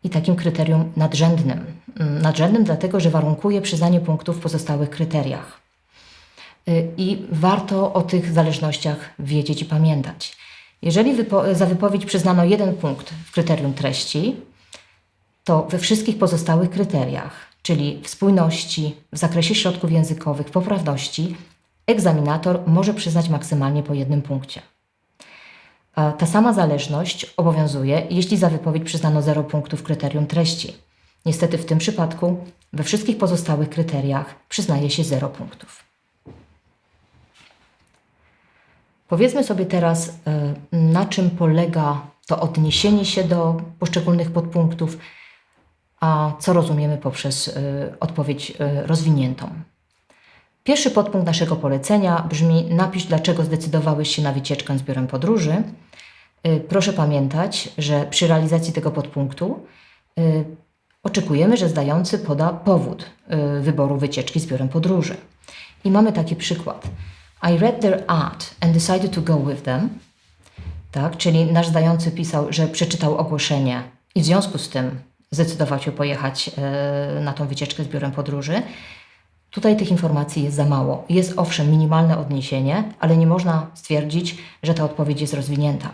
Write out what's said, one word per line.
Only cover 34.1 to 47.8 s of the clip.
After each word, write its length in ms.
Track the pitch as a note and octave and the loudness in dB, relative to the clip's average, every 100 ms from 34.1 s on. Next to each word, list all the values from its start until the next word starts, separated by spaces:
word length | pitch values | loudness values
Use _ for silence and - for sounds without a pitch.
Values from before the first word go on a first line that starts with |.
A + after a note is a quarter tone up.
| C3+ C#3+ - _ | -2 -4 -14 _
przyznaje 400 | - - C#3+ C#3+ | -6 -2 0 0
się 140 | D3+ | 0
zero 260 | D#3 C3+ C#3 | 0 0 -4
punktów. 540 | - - - - - _ _ _ _ - - _ _ _ _ _ _ _ _ _ _ _ _ _ _ _ _ _ _ _ _ _ _ _ _ _ _ _ | -8 -16 -16 -20 -20 _ _ _ _ -20 -20 _ _ _ _ _ _ _ _ _ _ _ _ _ _ _ _ _ _ _ _ _ _ _ _ _ _ _
Powiedzmy 360 | E3+ B3 C4+ | 2 4 4
sobie 220 | C4 F#3+ F3+ | 0 0 0
teraz, 440 | E3+ E3+ E3 - - - | 2 2 0 -4 -8 -4
e, 260 | D3+ D3 D3 - | -2 -2 -6 -4
na 340 | E3+ D#3+ E3 G3+ | 2 4 4 2
czym 240 | - F3+ | 2 0
polega 720 | F3 E3 D#3+ E3+ E3 D3 C#3+ - _ - | 2 2 4 2 0 0 -2 -8 _ -4
to 140 | E3 | -2
odniesienie 640 | E3 D#3+ D#3 - G#3 G#3 F#3+ | 0 2 2 2 4 4 2
się 180 | - | 0
do 380 | F3+ F3 E3 E3 - - | 2 2 2 0 -6 -6
poszczególnych 520 | E3+ F3 E3 F3 E3 | -2 0 2 2 2
podpunktów, 680 | F3 E3 E3+ E3 - D#3+ - - - - _ _ _ _ _ _ _ | -2 -2 2 2 0 -4 -6 -16 -20 -20 _ _ _ _ _ _ _
a 320 | D#3+ D#3 D3+ D3+ | 0 2 0 -2
co 140 | - | 2
rozumiemy 440 | E3+ D#3+ D3 D3 D3 | 2 4 2 0 0
poprzez, 500 | C3+ - C#3 C3+ - | -4 -4 -4 -4 -6
e, 140 | C#3 C#3 C#3 | -4 -4 -4